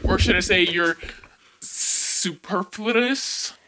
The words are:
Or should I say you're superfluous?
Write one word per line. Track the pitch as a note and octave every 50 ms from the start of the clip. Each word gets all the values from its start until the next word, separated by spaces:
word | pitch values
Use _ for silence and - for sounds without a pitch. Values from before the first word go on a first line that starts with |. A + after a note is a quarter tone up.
| -
Or | - F#3 F#3+
should | - A3+ G#3
I | F3+
say | F3+ - G3+ F#3
you're | F3 F3 E3+ F3 E3+ E3 E3 - - - - - - - _ _ _ - _ _
superfluous? | - - - - - - - - - - - - - F#3 D#3+ C#3+ - - F#3+ F#3 G3 - - - G#3+ A3+ A#3+ A3+ A#3+ B3 C#4 C4+ - - - - - - - - _